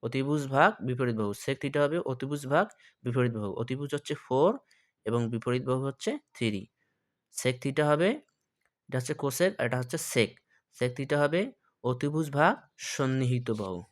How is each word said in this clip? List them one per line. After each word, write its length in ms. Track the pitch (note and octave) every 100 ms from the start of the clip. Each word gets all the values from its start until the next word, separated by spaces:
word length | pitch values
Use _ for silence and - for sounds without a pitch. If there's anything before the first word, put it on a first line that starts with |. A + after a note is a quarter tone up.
অতিভুজ 460 | B2 C3 C3+ D3+ C#3
ভাগ 260 | C3+ F3 A3 C3
বিপরীত 300 | B2 B2 A2
বাহু। 160 | G#2
sec 260 | G2+ - C#3
theta 200 | C#3+ D3
হবে 180 | C#3+ E3
অতিভুজ 480 | - B2+ C3+ D3 C3
ভাগ 200 | D3 G#3+ _ - _
বিপরীত 300 | B2 B2 B2
বাহু। 200 | A2+ G2+
অতিভুজ 420 | - A#2 C3 C#3+ C#3+
হচ্ছে 200 | - D3
ফোর 420 | - B2+ E3 C4+ _ _ _ _ G#2+
এবং 240 | A#2 A#2
বিপরীত 340 | A#2+ B2 B2+
বাহু 180 | C3 B2+
হচ্ছে 340 | C#3 C3+ - C#4+ _
থ্রি। 340 | - A#2 G#2 F#2+ _ _ _ _ _ _ -
sec 200 | B2+ B2+
theta 240 | C#3+ C3+
হবে, 260 | D3 D3+ F3+ D4+ _ _ _ _ _ _ _
এটা 80 | B2+
হচ্ছে 160 | B2
cosec, 380 | D3 C#3 C3 F#3 - B2
এটা 120 | B2
হচ্ছে 200 | B2+ D#3+
sec। 320 | - C3 G#2 - _ _ _ -
sec 140 | B2+
theta 240 | B2 C3+ D3
হবে 340 | D3 E3 A#3 - _ _
অতিভুজ 480 | A#2+ B2+ D3 D#3 D#3
ভাগ 260 | C#3 D#3+ - _ _
সন্নিহিত 760 | - - C3 C3 B2+ B2 A#2+
বাহু। 320 | A2 G2 F2+ F2